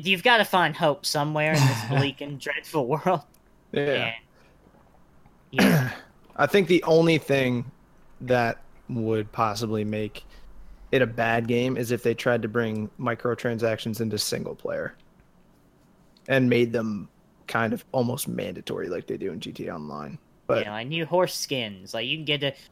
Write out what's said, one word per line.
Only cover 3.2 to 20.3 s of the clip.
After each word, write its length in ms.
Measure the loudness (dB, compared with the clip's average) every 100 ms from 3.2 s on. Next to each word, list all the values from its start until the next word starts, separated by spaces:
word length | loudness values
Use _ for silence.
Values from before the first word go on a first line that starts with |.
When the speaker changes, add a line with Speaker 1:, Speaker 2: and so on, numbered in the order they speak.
| -4 _ _ _ _
Speaker 3:
Yeah. 100 | -2
Speaker 1:
And, 320 | 0 0 -2 -6 _ _ _ _ _ _ _ _ _ -20 -20 _ _
yeah. 400 | 4 6 6 2 -4 -16
Speaker 3:
<clears throat> 220 | _ -6
I 100 | 0 4
think 200 | 4 6
the 160 | 4
only 340 | 6 6 6 4
thing 540 | 2 2 2 0 -4 -14 _ -20 -20 -6
that 400 | 0 2 2 -2 -12 -18 -8
would 420 | -4 0 0 -2
possibly 520 | 0 0 0 -2 -2
make 420 | -2 -4 -6 -10 -20 -20 -20 -18 -20 -20 0
it 100 | 2
a 60 | 2
bad 400 | 0 0 2 2
game 300 | 0 0 -2
is 140 | -2
if 120 | -2
they 100 | 0
tried 280 | 0 0 0
to 40 | 0
bring 420 | -2 -2 -4 -6 -6
microtransactions 1000 | -4 -2 -4 -2 -2 0 0 -2 -4 -4
into 160 | -4 -2
single 340 | -4 -4 -6
player 400 | -8 -6 -6 -8 -12 _ _ _ _ _ _ _ _ _ _ _ _ 0
and 200 | 2 4
made 220 | 4 4
them 380 | 0 -2 -6 -10 _ _ _ -4
kind 260 | 0 0
of 120 | -2 -4
almost 360 | -2 -2 -4 -6
mandatory 600 | -6 -6 -8 -8 -6 -6
like 180 | -6
they 120 | -6 -6
do 140 | -8
in 80 | -8
G 120 | -12
T 160 | -10 -10
A 80 |
Online. 420 | -10 -10 -12 -12 -16 _